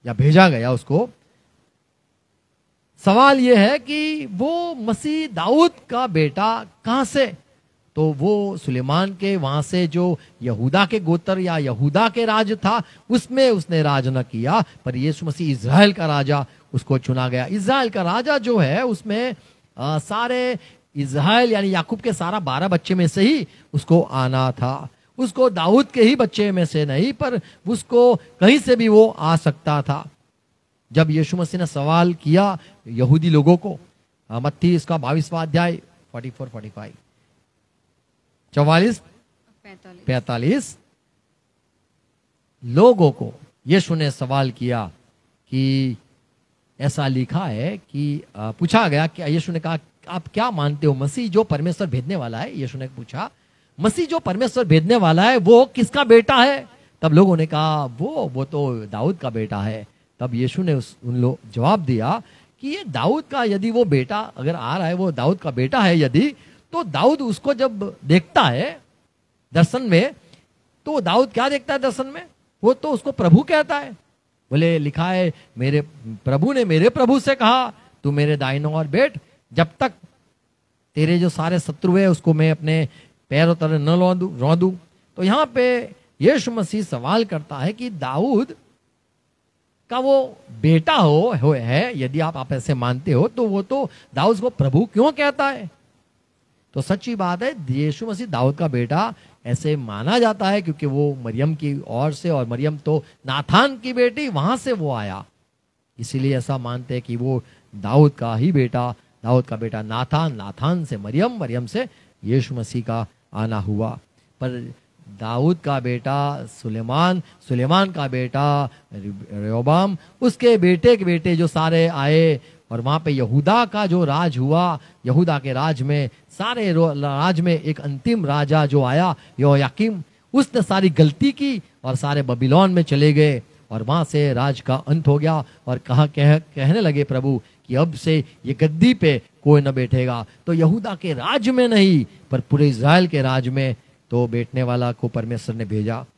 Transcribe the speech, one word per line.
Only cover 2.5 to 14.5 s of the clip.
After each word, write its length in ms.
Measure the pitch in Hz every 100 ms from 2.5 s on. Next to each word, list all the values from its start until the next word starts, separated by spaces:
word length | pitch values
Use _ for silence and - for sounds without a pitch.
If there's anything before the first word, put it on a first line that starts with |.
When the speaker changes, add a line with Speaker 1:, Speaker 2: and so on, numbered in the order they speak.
| _ _ _ _ _ 196
Speaker 1:
सवाल 340 | 214 277 277
ये 160 | 247 233
है 240 | 202 294
कि 460 | 262 302 311 302 262
वो 500 | 185 277 339 349 285
मसीह 520 | 220 220 302 311 311
दाऊद 440 | 170 175 294 349 - _
का 180 | 247 254
बेटा 580 | 160 151 151 214 226 214 _ 220
कहाँ 200 | 254 262
से? 280 | 277 247 175 _ _ _ _ _ -
तो 80 |
वो 540 | 156 143 175 208 202 180
सुलेमान 580 | - 127 131 156 196 185
के 200 | 196 190
वहाँ 260 | 135 147
से 260 | 139 180 170
जो 320 | 170 180 160 - _
यहूदा 440 | 123 107 127 180 190
के 140 | 220
गोत्र 400 | 160 170 - 190
या 180 | 180 165
यहूदा 520 | 139 110 143 165 226
के 160 | 233 226
राज 260 | 214 214
था, 320 | 220 190 226 - - -
उसमें 420 | 233 - 262 262
उसने 300 | 202 156 165
राज 260 | 151 139 127
न 160 | 131
किया, 400 | 123 113 123